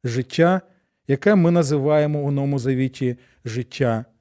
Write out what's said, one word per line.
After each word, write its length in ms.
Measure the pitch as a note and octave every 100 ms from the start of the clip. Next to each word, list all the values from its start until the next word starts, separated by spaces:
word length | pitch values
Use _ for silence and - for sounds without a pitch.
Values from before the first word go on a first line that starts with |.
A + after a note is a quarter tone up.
Життя, 580 | B2 A#2+ A#2+ - E3+ F#3 _ _ _ _ -
яке 280 | C3+ G3+ G#3
ми 160 | E3+
називаємо 680 | F3 C#3+ D3 C#3 D3+ D3+ D3
у 120 | C#3+
Новому 280 | C#3+ C#3 C#3
Завіті 580 | B2 C3 C3 - B2+ B2 _ _ A#2+
життя 600 | A#2 A#2+ - B2+ A2+ A#2 _